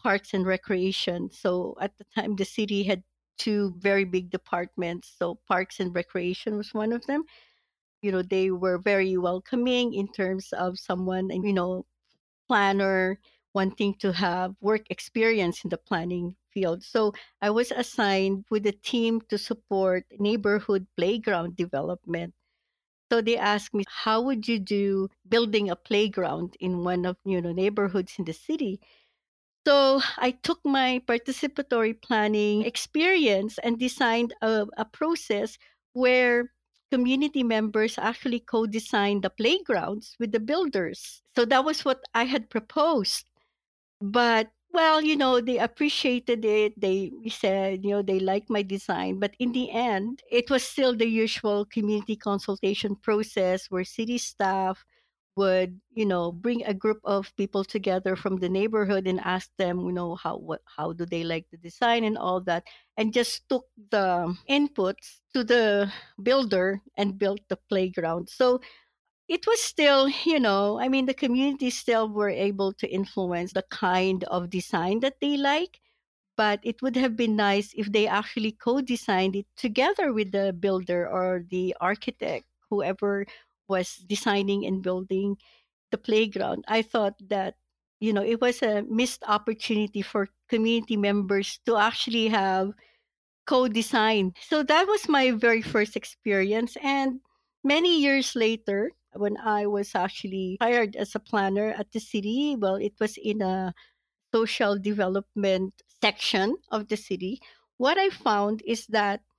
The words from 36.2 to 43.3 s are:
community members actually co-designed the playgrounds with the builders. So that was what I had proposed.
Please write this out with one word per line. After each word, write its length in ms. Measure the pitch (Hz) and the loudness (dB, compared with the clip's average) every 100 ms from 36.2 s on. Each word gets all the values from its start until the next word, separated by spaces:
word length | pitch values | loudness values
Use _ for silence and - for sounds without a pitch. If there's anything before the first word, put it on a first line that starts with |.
| 247 240 247 _ _ _ _ | 4 2 0 _ _ _ _
community 520 | 262 247 269 302 285 | 0 2 2 0 0
members 540 | 240 220 214 214 214 - | 0 0 0 0 0 0
actually 420 | 214 233 269 233 | -4 -4 -4 -4
co-designed 840 | - 226 226 220 - 220 202 202 | -2 -2 0 -4 -2 0 2 0
the 60 | 190 | -2
playgrounds 840 | - 220 370 349 208 160 208 - - | 0 0 0 0 -2 -2 -6 -10 -8
with 120 | 233 | -2
the 80 | 220 | -2
builders. 800 | 220 320 330 202 170 - - - _ - | 0 0 0 0 -2 -6 -14 -18 _ 0
So 100 | 233 | 4
that 200 | 262 294 | 4 2
was 180 | 302 | 0
what 180 | 277 262 - | -2 -2 -2
I 120 | 226 254 | -2 0
had 240 | 262 220 | -2 -2
proposed. 760 | 220 214 - 311 294 196 - - | -6 -4 0 2 2 0 -4 -8